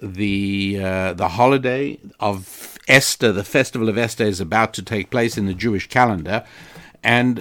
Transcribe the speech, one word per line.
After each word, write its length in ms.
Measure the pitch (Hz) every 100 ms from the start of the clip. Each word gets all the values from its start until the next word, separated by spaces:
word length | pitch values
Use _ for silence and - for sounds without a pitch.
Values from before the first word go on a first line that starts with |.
the, 800 | 101 92 101 98 98 98 98 101
uh, 320 | 95 95 95
the 160 | 87 85
holiday 680 | 92 127 135 127 131 143 135 - -
of 580 | 107 98 95 - - - -
Esther, 460 | 135 - - 120
the 100 | 98
Festival 460 | 98 135 135 123 110
of 100 | 104
Esther, 260 | 117 -
is 160 | 107 92
about 320 | 82 107 110
to 80 | -
take 280 | 92 107 92
place 260 | 127 117 -
in 100 | 98
the 80 |
Jewish 340 | 92 113 98 -
calendar, 560 | 127 123 92 78 110 - - - - - -
and 360 | 113 120 127 117